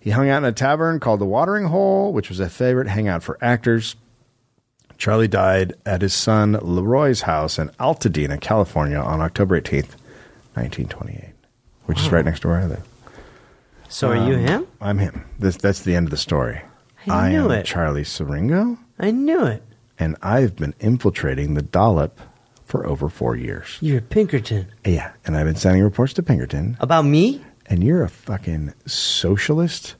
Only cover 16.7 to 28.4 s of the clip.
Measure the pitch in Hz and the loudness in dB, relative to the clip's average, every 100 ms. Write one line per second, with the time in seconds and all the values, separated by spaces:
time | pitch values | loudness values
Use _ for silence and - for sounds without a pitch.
16.7 | _ _ _ - 196 - 320 254 117 87 | _ _ _ -2 0 2 2 2 0 -2
17.7 | 87 80 73 73 - 73 71 101 175 226 | -2 -2 -2 -6 -8 -6 -4 0 0 -2
18.7 | 240 - _ 202 233 285 339 190 110 - | -4 -12 _ -2 0 0 2 0 -2 -10
19.7 | _ _ _ 82 78 92 117 127 87 73 | _ _ _ -4 -2 0 2 2 0 -8
20.7 | - 110 123 104 - 69 67 73 73 71 | -2 0 2 0 0 -4 -2 -2 -2 0
21.7 | 90 110 87 71 - - _ _ _ - | 4 4 4 0 -4 -20 _ _ _ -6
22.7 | - - 71 73 - 60 58 62 50 - | -6 -2 -2 -4 -2 -4 -2 -6 -10 -12
23.7 | - 156 131 113 214 208 135 107 107 90 | -6 -2 -2 0 0 2 0 -2 -4 -4
24.7 | - 98 85 - - - 78 78 80 98 | -6 0 0 -2 -12 -4 0 0 2 4
25.7 | 92 101 101 135 - 170 104 62 143 113 | 4 4 2 0 0 0 0 0 -4 -4
26.7 | 120 127 165 147 151 208 277 - _ - | -2 2 4 4 4 4 0 -10 _ -4
27.7 | 90 101 175 113 - - 95 | 0 2 2 0 -6 -8 -8